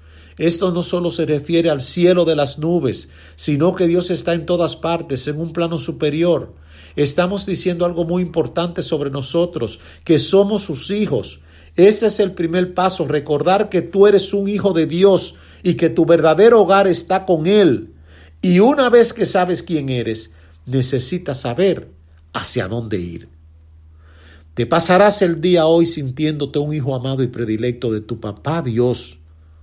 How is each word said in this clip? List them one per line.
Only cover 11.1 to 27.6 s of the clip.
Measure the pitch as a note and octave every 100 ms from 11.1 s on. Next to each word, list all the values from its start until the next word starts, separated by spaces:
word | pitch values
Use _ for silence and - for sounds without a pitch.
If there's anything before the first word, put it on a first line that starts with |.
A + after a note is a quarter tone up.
| B2 - - - - - -
Ese | G3 G#3+ G#3+
es | G#3
el | F#3+
primer | F#3 E3 F3+ F3+
paso, | F3+ F#3 F3+ C#3
recordar | D3 D3 D3 D#3 G3 G3+
que | F3+
tú | - G3 G3+
eres | G3 -
un | G3+ G3
hijo | G3+ G3
de | E3 D3
Dios | E3+ G3 F3+ - - - -
y | F#3
que | - E3
tu | E3 D#3
verdadero | E3 D#3+ D#3 A3+ A#3
hogar | F3+ G3 F#3+
está | E3+ - F#3 F#3+
con | E3 E3
Él. | G#3 E3+ A#2 - - - - - -
Y | F#3 F3+
una | A#3 D4 B3
vez | A#3+ A3+
que | - F#3+
sabes | F#3+ F3+ D3+
quién | C3+ D#3 C3+
eres, | B2+ A2+ A2 - - - - -
necesitas | C3 B2+ B2+ - F3+ E3 C3
saber | B2 B2+ F#3+ - - - _ - _
hacia | - - B2+ F#2
dónde | A#2 A2 G2+
ir. | F2 E2 - - - - - - - - - - - - -
Te | - A#2
pasarás | E3 - F#3 G#3 G3
el | F3 D#3
día | F3+ F3 D#3+
hoy | E3+ E3
sintiéndote | D#3 C3+ C3 D#3 D3+ C#3 D3
un | D3
hijo | D3+ B2+ B2+
amado | C3+ C3+
y | B2
predilecto | - A2 A2